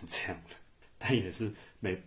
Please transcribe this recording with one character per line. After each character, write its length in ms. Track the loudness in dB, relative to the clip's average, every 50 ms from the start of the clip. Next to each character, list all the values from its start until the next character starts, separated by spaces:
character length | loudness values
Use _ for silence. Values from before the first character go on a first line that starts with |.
| -8 -6
这 60 | -4 -2 -2 -2
样 80 | -4
了， 200 | -6 -8 -14 -16 -18 -18 -20 -20 -20 -20 -20 -10 -2
但 180 | 4 6 6
也 160 | 6 6 2
是 220 | 0 0 -2 -2 -2 -6 -14 -18 -8 -2
没， 240 | 0 0 0 0 -2